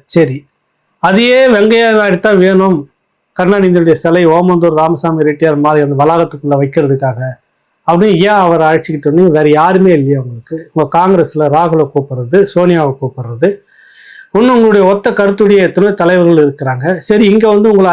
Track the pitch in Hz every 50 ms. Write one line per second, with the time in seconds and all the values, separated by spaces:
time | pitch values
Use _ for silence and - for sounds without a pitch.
0 | _ - - 170 156 135 131 143 - _ _ _ _ _ _ _ _ _ _ _
1 | - 180 190 226 240 247 247 262 262 254 226 202 214 220 233 233 233 226 220 214
2 | 208 202 185 180 - 214 202 190 180 190 196 190 190 190 175 147 139 - _ _
3 | _ _ _ _ _ _ _ - 180 180 202 202 190 185 175 175 165 160 151 -
4 | - 170 165 180 175 160 160 175 180 180 180 170 170 170 156 156 160 160 165 135
5 | 175 165 160 156 147 151 147 147 165 160 147 147 147 151 156 151 143 143 139 135
6 | 143 160 170 170 165 - 156 139 151 143 143 139 139 139 - 165 147 135 135 135
7 | 135 131 117 120 131 131 120 - _ _ _ _ _ _ _ _ _ 165 170 175
8 | 208 214 185 160 190 208 208 202 180 170 170 160 160 156 160 156 - - 156 147
9 | - 143 147 175 190 175 151 156 151 151 147 151 165 185 190 185 190 185 170 143
10 | 135 139 143 135 123 123 120 117 - - 165 160 - - - 156 147 143 170 170
11 | 185 190 196 170 147 139 - 151 151 139 147 160 175 160 165 160 143 139 - 143
12 | 135 - 131 127 123 120 170 196 196 196 - 170 180 180 175 165 151 135 135 -
13 | 135 127 - 131 113 113 117 117 165 196 202 - _ _ _ _ _ _ _ -
14 | - - - - - _ - 202 240 254 254 233 226 220 208 202 190 190 196 196
15 | - 233 - 208 202 196 196 208 214 202 202 196 180 165 - 175 202 208 202 -
16 | 170 175 185 180 170 170 170 156 147 143 139 - 135 131 127 123 135 170 190 160
17 | - - 208 208 220 196 208 220 220 214 208 208 214 226 202 196 190 180